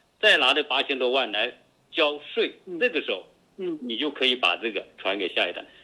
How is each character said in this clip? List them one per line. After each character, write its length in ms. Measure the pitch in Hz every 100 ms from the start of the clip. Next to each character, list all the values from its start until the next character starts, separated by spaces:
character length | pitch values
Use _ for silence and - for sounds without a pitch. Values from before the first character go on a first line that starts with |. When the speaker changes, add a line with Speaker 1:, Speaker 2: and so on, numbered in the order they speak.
| _ _
Speaker 1:
再 160 | 214 175
拿 160 | 131
这 100 | 147
八 180 | 143 131
千 160 | 139 131
多 120 | 127
万 200 | 135 117
来 220 | 104 120 - _ _ _
交 280 | - 147 147
税， 320 | - 233 175 - -
Speaker 2:
嗯。 120 | 170
Speaker 1:
这 100 | 247
个 120 | 147
时 80 | -
候 160 | 202 - _ _ -
Speaker 2:
嗯。 220 | 180 156
Speaker 1:
你 140 | 123 113
就 140 | 147
可 140 | - 131
以 80 |
把 220 | 123 90 87
这 140 | 113
个 140 | 95 - -
传 200 | 95 101
给 100 | 90
下 200 | - 90
一 40 |
代。 120 | - - -